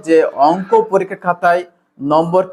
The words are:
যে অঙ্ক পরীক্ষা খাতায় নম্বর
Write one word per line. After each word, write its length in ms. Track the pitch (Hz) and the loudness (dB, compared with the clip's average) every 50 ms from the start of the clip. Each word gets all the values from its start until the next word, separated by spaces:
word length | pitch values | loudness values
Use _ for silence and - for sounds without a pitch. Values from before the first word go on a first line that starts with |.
| 151 160 | 0 0
যে 80 | 165 160 160 - - - 135 151 | 2 2 2 0 0 0 2 2
অঙ্ক 220 | 170 190 190 - 233 226 214 220 190 | 2 0 -2 0 0 0 0 2 0
পরীক্ষা 260 | 196 190 190 202 - - | -2 -2 -2 -10 -8 -6
খাতায় 360 | 180 175 - 185 175 175 180 180 - _ _ _ _ _ _ | -6 -6 -2 0 0 0 0 -2 -8 _ _ _ _ _ _
নম্বর 420 | 131 143 151 156 165 170 170 185 185 185 | -4 0 0 0 0 2 0 -2 -2 0